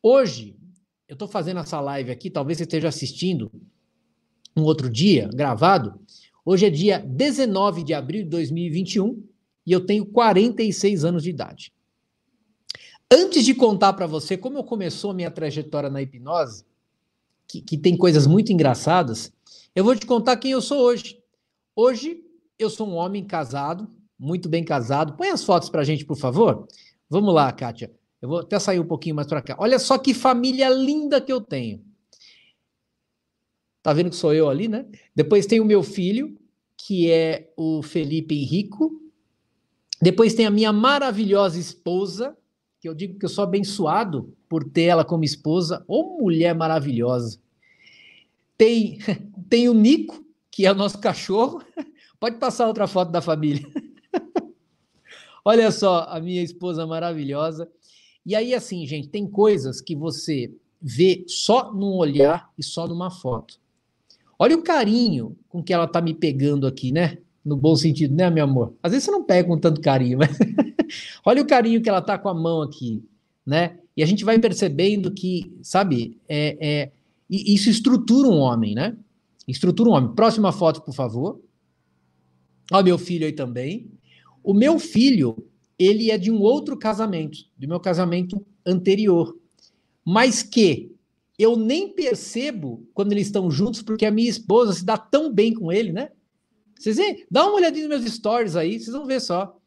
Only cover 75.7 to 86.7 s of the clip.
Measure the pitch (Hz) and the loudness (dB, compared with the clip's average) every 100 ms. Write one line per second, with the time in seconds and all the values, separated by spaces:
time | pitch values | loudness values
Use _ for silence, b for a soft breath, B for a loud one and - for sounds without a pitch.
75.7 | 185 196 127 113 - _ 151 151 147 151 | 0 2 0 -4 -12 _ -2 -2 -2 -4
76.7 | 147 135 _ _ _ _ 190 208 202 - | -4 -4 _ _ _ _ -4 2 4 4
77.7 | 226 262 247 - 247 269 160 131 117 107 | 2 2 2 4 4 6 4 2 0 -2
78.7 | 107 190 233 _ _ _ _ - 131 180 | -2 -4 -6 _ _ _ _ -10 -2 0
79.7 | 175 233 160 123 - 220 220 202 - 165 | 4 4 4 2 2 2 4 0 2 0
80.7 | 156 - 135 123 120 170 - _ _ _ | 0 -10 -8 -6 -4 -6 -8 _ _ _
81.7 | _ _ _ _ _ _ _ _ _ - | _ _ _ _ _ _ _ _ _ 0
82.7 | 190 185 175 175 175 156 147 127 123 135 | 4 4 2 -2 -4 -4 -4 -8 -6 -8
83.7 | 214 - - b b b b - 196 269 | -8 -14 -20 b b b b 0 4 4
84.7 | 330 - 214 269 226 127 - - _ _ | 2 0 2 4 4 0 -4 -18 _ _
85.7 | - 185 214 220 214 185 220 214 285 294 | 2 4 4 2 0 0 2 2 2 -2